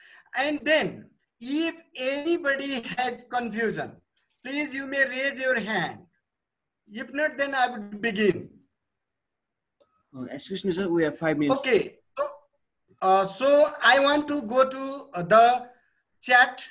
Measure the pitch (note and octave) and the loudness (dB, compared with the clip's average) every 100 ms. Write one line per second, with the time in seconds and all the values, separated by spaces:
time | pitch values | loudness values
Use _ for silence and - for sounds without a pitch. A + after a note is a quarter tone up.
0 | - - _ B3 C#4 D4 D4+ D#4 G3 A2 | -20 -20 _ -4 -2 -2 2 2 0 -6
1 | G#2+ _ _ _ A#3+ D4 E4 E4 _ - | -18 _ _ _ -4 -2 -2 -6 _ -8
2 | B3+ C#4+ D4+ E4+ C#4 C#4 C#4 C4+ A#3 - | -4 -4 -2 -2 -2 -2 -4 -6 -6 -4
3 | B3+ A#3+ - B3 A#3 G#3 A3 D#3+ B2 - | -4 -6 -8 -6 -4 -4 -4 -4 -10 -14
4 | _ _ _ _ B3+ C#4+ D4+ C4+ C4+ C#4 | _ _ _ _ -8 -6 -6 -8 -4 0
5 | C4 B3+ C#4 A#3+ C4 A#3 G3 G3+ D3+ A2 | 0 -2 -4 -2 -2 -2 -2 -2 -4 -8
6 | - _ _ _ _ _ _ _ _ G#3 | -20 _ _ _ _ _ _ _ _ -14
7 | B3+ C#4 D#4 B3 C#4 C4+ B3 A3+ G#3 G#3 | -8 -4 -4 -2 -4 0 -2 -4 -12 -6
8 | A3+ G3+ G#3 C3+ - - _ _ _ _ | -4 2 2 0 -6 -20 _ _ _ _
9 | _ _ _ _ _ _ _ _ _ _ | _ _ _ _ _ _ _ _ _ _
10 | _ C3 B2 C3+ - F#3+ G3 E3+ E3+ E3+ | _ -14 -12 -8 -6 -4 -4 -2 -2 0
11 | D#3 D3+ D#3+ D3+ D3+ C4+ C4+ A3+ - - | 0 -2 -2 0 0 0 2 0 0 -10
12 | _ - D4 - _ _ _ _ _ _ | _ -8 -8 -8 _ _ _ _ _ _
13 | F#3+ F#3+ F#3+ - C4+ C#4+ D4+ - A3+ C4+ | 2 4 2 0 4 6 4 4 4 6
14 | C#4 D4 D4 D4 G#3+ B3+ C4 C4 C4+ C#4 | 4 2 0 -4 0 2 2 0 -8 -8
15 | - F3 E3+ A3 A#3 B3 B3 _ _ _ | -10 -6 4 6 6 4 -4 _ _ _
16 | _ _ - B3 C4 B3+ - | _ _ 4 4 4 0 -14